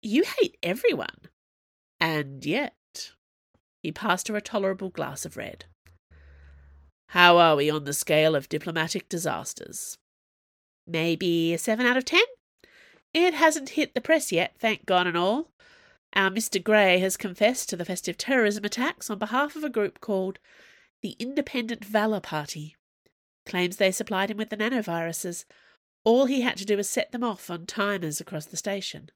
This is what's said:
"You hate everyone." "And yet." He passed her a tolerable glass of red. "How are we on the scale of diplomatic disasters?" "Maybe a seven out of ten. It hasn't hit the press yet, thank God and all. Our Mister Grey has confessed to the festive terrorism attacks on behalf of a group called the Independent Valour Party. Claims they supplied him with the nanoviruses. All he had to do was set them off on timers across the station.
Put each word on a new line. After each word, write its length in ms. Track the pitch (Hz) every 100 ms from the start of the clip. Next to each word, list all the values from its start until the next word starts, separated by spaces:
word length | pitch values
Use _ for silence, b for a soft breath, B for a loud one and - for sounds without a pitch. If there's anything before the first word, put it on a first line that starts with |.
"You 220 | 226 233
hate 340 | 392 - 453 _
everyone." 640 | 170 208 480 233 - - - _ _ _ _ _ _ _
"And 440 | 165 156 139 139 139
yet." 680 | 208 285 _ _ - - _ _ _ _ _ _ _
He 100 | 196
passed 360 | 175 220 180 -
her 80 | 208
a 60 |
tolerable 480 | - 214 190 185 190
glass 360 | 175 139 139 151
of 120 | -
red. 280 | - - - _ _ _ _ b b b b b b b b _ _
"How 280 | 180 175 175
are 180 | 165 151
we 140 | 147
on 160 | 151 143
the 80 |
scale 420 | 147 - 151 156 151
of 140 | 131
diplomatic 600 | 156 180 165 160 190 -
disasters?" 880 | 170 165 85 - - - - - - _ _ _ _ _ _ _ _ -
"Maybe 680 | 165 165 160 180 170 165
a 40 | 170
seven 280 | - 220 247
out 120 | 254
of 80 | 262
ten. 200 | 339 480 508 _ _ b b b b b
It 200 | 320 359
hasn't 360 | 302 320 311 269
hit 240 | - 294
the 80 | -
press 300 | - 311 -
yet, 260 | 170 180 _
thank 260 | 226 220 -
God 220 | 180 180
and 100 | 170
all. 340 | 180 247 330 _ b b b b _
Our 160 | - 190
Mister 300 | 190 - 196
Grey 400 | 180 214 196 180
has 180 | 185 -
confessed 520 | 202 175 214 254 -
to 80 | 175
the 80 | 170
festive 320 | 185 - 170
terrorism 480 | - 262 214 208 208
attacks 440 | - 269 - -
on 100 | 247
behalf 360 | 208 247 294 302
of 80 |
a 60 | 302
group 300 | 233 208 -
called 380 | - 196 190 190 b b b b b _
the 140 | 202 -
Independent 680 | 240 277 285 262 226 233 202
Valour 340 | 214 214 208
Party. 560 | - 156 147 - 156 _ _ _ _ _ _ _ -
Claims 320 | 185 180 190
they 140 | 190
supplied 400 | 185 208 190 196
him 60 | 208
with 120 | 220
the 80 | 214
nanoviruses. 880 | 220 254 208 170 165 165 185 175 - b b b _ _ 220
All 200 | 240 269
he 160 | 269
had 160 | 247 -
to 80 | 202
do 120 | 202
was 120 | 202
set 220 | - -
them 120 | 240
off 260 | 240 196 -
on 160 | 170 175
timers 560 | - 202 196 170 147
across 240 | - 170 151
the 120 | 170
station. 540 | - 196 185 - 151